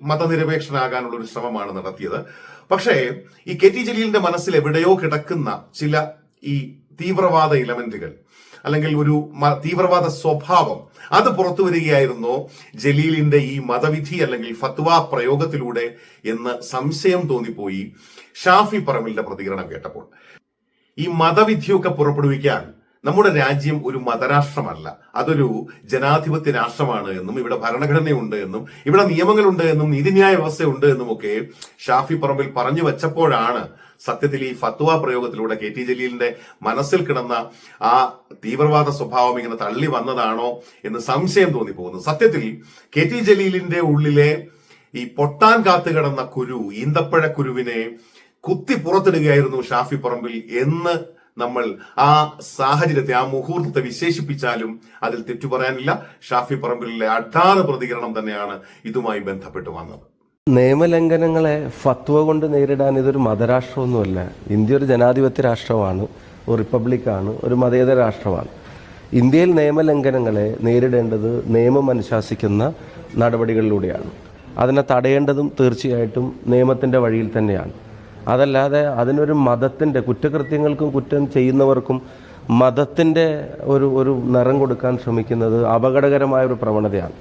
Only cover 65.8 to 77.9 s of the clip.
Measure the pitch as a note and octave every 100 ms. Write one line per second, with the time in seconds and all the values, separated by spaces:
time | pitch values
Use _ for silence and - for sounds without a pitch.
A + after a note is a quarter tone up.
65.8 | G2 F#2 G#2+ - - - - A2+ G#2+ B2
66.8 | A2+ B2 - G2 G2 A2 A#2+ B2 B2 B2
67.8 | B2+ B2+ A2+ G#2 G#2 F2+ - - - -
68.8 | - - - B2 B2 D#3 F3+ E3 D3 D3+
69.8 | D#3 D3 C3+ C3 A#2 G#2 G#2 A2+ A#2 B2
70.8 | B2+ B2 A2+ A2 A2 A#2+ - A2+ A#2+ C#3
71.8 | C3+ B2 - A2+ G2+ A2 G#2+ G2+ C3 D#3+
72.8 | - - - - A#2 A#2 A2+ A2 A2 G2+
73.8 | F#2 - - - - - - - B2 C3+
74.8 | C3+ B2+ C3 C#3 C#3+ C#3 C#3+ - B2+ A#2
75.8 | C3+ A#2+ A2+ B2 B2+ B2 - B2 C3 C3
76.8 | C3 B2+ A#2+ A2+ A2 A2+ G#2+ G2 - -
77.8 | -